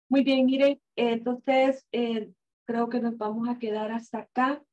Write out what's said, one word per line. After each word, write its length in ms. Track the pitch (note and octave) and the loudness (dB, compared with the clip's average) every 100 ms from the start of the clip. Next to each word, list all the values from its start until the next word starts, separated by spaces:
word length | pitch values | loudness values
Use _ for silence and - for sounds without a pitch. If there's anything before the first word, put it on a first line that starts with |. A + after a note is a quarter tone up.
| _ | _
Muy 140 | C#4 | 2
bien, 240 | C4 C4 B3+ | 4 4 2
miren, 340 | C4 C#4 C#4 _ - | 4 2 2 _ -2
entonces, 880 | A#3+ A#3 B3 B3 - C4 C4+ C4 _ | 0 0 -2 -4 2 4 4 0 _
eh, 400 | A#3 A#3 A3+ G3+ _ _ _ - | -4 -2 -4 -8 _ _ _ -6
creo 240 | A3+ A#3 | -4 -2
que 120 | A#3+ | -2
nos 180 | A#3 A3+ | -4 -4
vamos 280 | G#3+ A3+ A#3+ | -6 -4 -4
a 120 | A#3+ | -4
quedar 320 | A3 G#3+ G#3+ | -4 -4 -4
hasta 260 | A3+ - A3 | -8 -8 -12
acá. 460 | - - C4 D4 - | -6 -2 -2 -2 -10